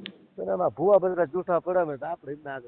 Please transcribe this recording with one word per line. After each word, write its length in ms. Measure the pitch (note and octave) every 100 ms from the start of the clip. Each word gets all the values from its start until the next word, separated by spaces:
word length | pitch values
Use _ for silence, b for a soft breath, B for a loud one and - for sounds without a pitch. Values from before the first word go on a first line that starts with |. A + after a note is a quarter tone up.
| - - - -
પણ 80 |
એમાં 260 | F#3 F#3+ E3+
ભુવા 280 | A2+ F3+ G3
બધા 280 | F#3 F3 E3
જૂઠા 340 | E3+ F3+ E3+
પડે 320 | E3 F#3 E3
ને 60 | C#3
તો 80 | D3
આપણે 280 | E3+ C3+
એમના 220 | D3 D3
આગળ 120 | C3+